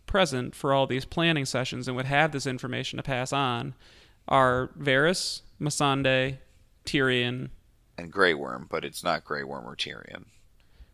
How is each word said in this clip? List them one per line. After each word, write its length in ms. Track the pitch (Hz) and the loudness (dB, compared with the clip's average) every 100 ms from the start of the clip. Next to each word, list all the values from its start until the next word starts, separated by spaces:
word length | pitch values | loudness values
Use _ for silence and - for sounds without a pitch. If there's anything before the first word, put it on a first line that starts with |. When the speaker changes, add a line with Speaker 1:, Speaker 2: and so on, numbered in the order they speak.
| - | -2
Speaker 1:
present 480 | 202 175 127 127 | 2 2 0 -4
for 180 | - 143 | -2 2
all 140 | 135 135 | 4 4
these 180 | 127 | 0
planning 400 | - - 170 156 | -4 0 2 2
sessions 420 | 135 127 127 131 127 | 0 -2 -2 -4 -6
and 100 | 127 | -4
would 100 | 131 | 0
have 260 | 143 156 | 2 2
this 140 | 143 135 | 0 -4
information 500 | 131 127 123 131 135 | -6 -6 -6 -6 -8
to 60 | |
pass 300 | 139 127 131 | -4 -4 -2
on 420 | 139 135 120 139 - - - - _ - | -2 0 -2 -6 -10 -20 -20 -20 _ 0
are 420 | 135 131 123 131 - | 4 6 4 -2 -2
Varys, 640 | 143 131 156 - - - - - | 2 4 4 2 -2 -6 -12 -6
Missandei, 760 | 151 - 143 135 135 131 131 135 - _ _ _ | -4 2 2 2 2 2 0 -4 -14 _ _ _
Tyrion. 680 | - 151 131 123 123 127 135 - _ _ _ - | -2 2 4 2 0 -4 -8 -12 _ _ _ -16
Speaker 2:
And 140 | 87 | -6
Grey 220 | 98 90 | 4 4
Worm, 320 | 76 67 62 78 | 4 -2 -8 -6
but 160 | 82 | -6
it's 200 | 73 - | -6 -4
not 200 | 85 78 | -2 -2
Grey 200 | - 73 | -2 -6
Worm 220 | 67 69 62 | -6 -8 -10
or 100 | - | -8
Tyrion. 480 | - 67 50 - - _ - _ _ - - | -8 -8 -14 -16 -18 _ -20 _ _ -20 -20